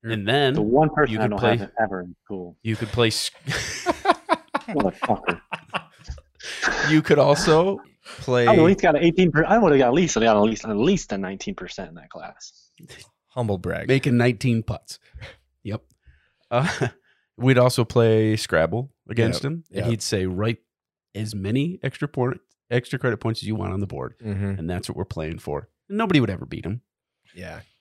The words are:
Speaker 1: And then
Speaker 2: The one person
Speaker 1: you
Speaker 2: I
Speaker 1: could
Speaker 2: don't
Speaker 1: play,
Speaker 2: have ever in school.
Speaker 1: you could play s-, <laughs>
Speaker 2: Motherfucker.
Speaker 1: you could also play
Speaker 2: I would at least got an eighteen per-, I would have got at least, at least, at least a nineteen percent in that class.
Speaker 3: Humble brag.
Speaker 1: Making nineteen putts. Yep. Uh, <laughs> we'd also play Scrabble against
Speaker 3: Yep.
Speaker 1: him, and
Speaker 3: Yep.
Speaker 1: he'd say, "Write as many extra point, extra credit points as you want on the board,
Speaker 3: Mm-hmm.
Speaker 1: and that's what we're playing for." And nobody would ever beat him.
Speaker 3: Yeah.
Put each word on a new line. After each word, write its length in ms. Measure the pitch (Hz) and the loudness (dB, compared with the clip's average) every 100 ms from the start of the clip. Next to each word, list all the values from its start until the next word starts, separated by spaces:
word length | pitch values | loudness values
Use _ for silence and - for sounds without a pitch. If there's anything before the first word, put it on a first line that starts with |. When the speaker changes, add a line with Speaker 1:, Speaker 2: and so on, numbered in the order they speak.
Speaker 1:
And 240 | 113 110 101 | -4 -4 0
then 260 | 135 139 | 2 2
Speaker 2:
The 80 | 131 | 0
one 280 | 107 127 156 | 2 4 2
person 240 | 151 139 | 2 0
Speaker 1:
you 60 | 110 | 0
Speaker 2:
I 40 | |
Speaker 1:
could 60 | 107 | -2
Speaker 2:
don't 80 | 101 | 0
Speaker 1:
play, 180 | 117 117 | 2 0
Speaker 2:
have 140 | 101 - | -2 -4
ever 220 | 110 95 | -4 -4
in 140 | 90 85 | -10 -16
school. 340 | _ 98 87 - | _ -12 -12 -10
Speaker 1:
you 120 | 110 110 | -6 -6
could 120 | 104 | -4
play 180 | 123 117 | 0 0
s-, 220 | - - - | 0 -8 -10
<laughs> 60 | - - - - 359 - 392 - - 339 - - - | -8 -6 -6 -6 -4 -2 -2 -2 -2 -4 -4 -10 -6
Speaker 2:
Motherfucker. 760 | 165 147 - - 107 - 87 _ 175 _ 202 - _ - - _ _ - - - - 139 | -2 -2 -4 -4 -2 -2 -8 _ -14 _ -10 -10 _ -18 -18 _ _ -14 -6 -4 -2 2
Speaker 1:
you 120 | 156 | 2
could 180 | - 147 | 4 4
also 600 | 131 143 - 156 185 196 - _ - - | 6 4 4 4 2 -2 -10 _ -20 -12
play 280 | - 123 120 | -2 2 6
Speaker 2:
I 40 | |
would 80 | 135 | 6
at 60 | 160 | 6
least 160 | 196 | 6
got 140 | 180 147 | 4 4
an 80 | |
eighteen 280 | 170 170 185 | 4 4 4
per-, 140 | 147 160 | 4 4
I 120 | 214 | 4
would 140 | 196 | 6
have 80 | 143 | 6
got 80 | 123 | 6
at 40 | |
least, 240 | 143 170 113 | 4 2 2
at 40 | 113 107 | 4 6
least, 240 | 107 110 113 | 4 0 -4
at 100 | 104 | 0
least 340 | 139 196 - | 2 0 -2
a 60 | - | -8
nineteen 340 | 92 - - 190 | -6 -8 -10 -10
percent 340 | 180 - 95 | -12 -12 -14
in 60 | 170 | -16
that 140 | - | -18
class. 600 | - - - - _ _ _ - - - _ _ | -18 -18 -18 -20 _ _ _ -20 -20 -20 _ _
Speaker 3:
Humble 320 | - 113 95 | -6 -4 -4
brag. 280 | 90 82 - | -4 -6 0
Speaker 1:
Making 300 | 135 143 120 | 0 2 2
nineteen 460 | 120 120 131 117 | 2 0 0 0
putts. 340 | - 107 - - _ - - - _ _ | -2 -10 -12 -20 _ -20 -18 -20 _ _
Yep. 200 | 107 104 _ _ _ _ _ _ _ | -12 -12 _ _ _ _ _ _ _
Uh, 380 | 120 165 - 123 - _ | -2 -2 -2 -6 -6 _
<laughs> 260 | _ _ - | _ _ -2
we'd 220 | 123 123 | 2 6
also 260 | 123 127 113 | 4 2 0
play 500 | 123 113 110 110 107 | 2 4 4 2 0
Scrabble 540 | - 82 82 107 135 _ - | 0 2 2 -2 -8 _ -8
against 360 | 117 113 - | 0 0 0
Speaker 3:
Yep. 80 | 135 | -4
Speaker 1:
him, 120 | 165 160 | -8 -10
and 80 | 98 | -6
Speaker 3:
Yep. 40 | 101 | -4
Speaker 1:
he'd 140 | 113 | -4
say, 240 | - 104 92 | -2 -2 -2
"Write 320 | 90 107 117 _ _ _ _ _ | -2 -4 -4 _ _ _ _ _
as 220 | 101 110 104 | -10 -8 -6
many 440 | 95 127 151 185 | -2 -2 -2 -4
extra 240 | 135 - 147 | -8 -6 -8
point, 340 | - 123 - _ _ _ | -2 -4 -4 _ _ _
extra 260 | 120 - 135 | -4 -2 -4
credit 200 | 131 107 | -2 -2
points 260 | 117 113 | -4 -6
as 40 | 101 | -6
you 80 | 107 | -6
want 160 | 95 | -4
on 80 | 95 | -6
the 60 | 98 | -6
board, 280 | - - - | -8 -10 -12
Speaker 3:
Mm-hmm. 380 | 110 98 101 95 | -8 -6 -4 -6
Speaker 1:
and 80 | 82 | -6
that's 200 | 90 - | -8 -8
what 60 | - | -8
we're 80 | 95 | -8
playing 320 | - 78 80 | -8 -8 -8
for." 300 | - 73 - _ _ | -8 -8 -10 _ _
And 80 | 202 | -6
nobody 200 | 226 151 | 0 2
would 120 | 113 | 0
ever 160 | 92 - | -4 -10
beat 180 | - 82 | -10 -8
him. 160 | 117 _ _ _ _ _ 90 | -10 _ _ _ _ _ -18
Speaker 3:
Yeah. 240 | 90 82 - _ | -16 -16 -20 _